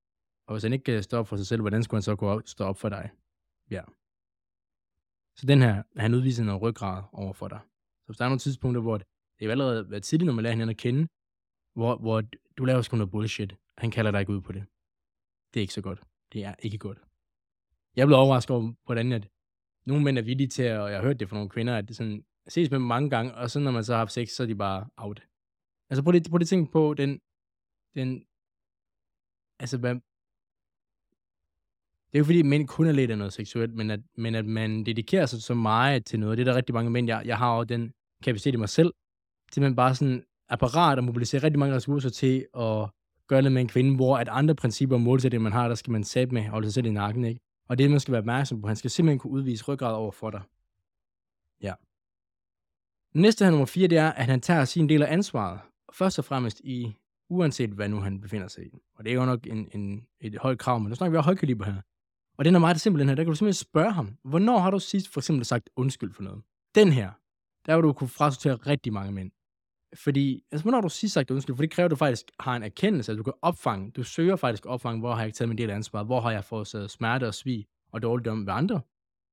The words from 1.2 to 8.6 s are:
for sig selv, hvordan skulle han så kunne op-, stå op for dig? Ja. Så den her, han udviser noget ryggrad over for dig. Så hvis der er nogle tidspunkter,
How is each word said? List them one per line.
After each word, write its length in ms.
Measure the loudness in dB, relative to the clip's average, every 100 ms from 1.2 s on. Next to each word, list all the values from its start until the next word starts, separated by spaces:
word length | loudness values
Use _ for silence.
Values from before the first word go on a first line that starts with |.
| -4
for 80 | -4
sig 100 | -4
selv, 140 | -2
hvordan 240 | 0 0
skulle 140 | 0 -2
han 40 |
så 140 | -2 -2
kunne 140 | -2
op-, 160 | -2 -6
stå 180 | -6
op 140 | -6 -4
for 100 | -6
dig? 220 | -6 -10 -18 _ _ _ _ -14
Ja. 120 | -12 -12 _ _ _ _ _ _ _ _ _ _ _ _ _ _ -6
Så 100 | 4
den 160 | 6
her, 200 | 6 2 -4 -4
han 180 | 0
udviser 300 | 2 0 0
noget 180 | -2 -2
ryggrad 400 | -4 -4 -6 -8 -12
over 200 | -10 -10
for 160 | -10 -12
dig. 120 | -14 -20 _ _ _
Så 60 | -16
hvis 100 | -4
der 80 |
er 40 | -2
nogle 100 | -2
tidspunkter, 420 | -2 -4